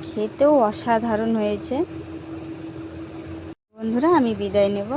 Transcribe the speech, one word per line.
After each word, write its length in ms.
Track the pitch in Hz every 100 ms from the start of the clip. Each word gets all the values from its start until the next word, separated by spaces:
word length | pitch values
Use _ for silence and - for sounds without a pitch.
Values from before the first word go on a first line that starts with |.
| -
খেতেও 460 | - 214 - 285 294 214
অসাধারণ 600 | 214 247 226 233 214 226 226
হয়েছে। 400 | 208 208 - 254 359 - - - - - 320 330 330 160 165 - 330 160 165 - - 165 _
বন্ধুরা, 340 | 214 220 233 311 349
আমি 160 | 240
বিদায় 360 | 208 202 202 202 202
নেব। 140 | 208